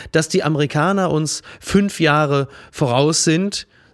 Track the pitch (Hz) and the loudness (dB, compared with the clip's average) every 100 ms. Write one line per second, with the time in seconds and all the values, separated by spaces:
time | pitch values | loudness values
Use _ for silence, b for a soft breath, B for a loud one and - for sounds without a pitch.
0 | B 156 160 - 151 151 147 151 165 196 | B -2 0 0 0 0 0 0 0 0
1 | 180 156 156 - B B - 196 202 - | 0 0 -2 -6 B B -2 0 0 0
2 | 156 147 151 143 135 B B - 143 120 | 2 2 2 0 -2 B B -4 0 2
3 | 147 160 - 160 196 - - b b | 2 2 2 0 -2 -6 -12 b b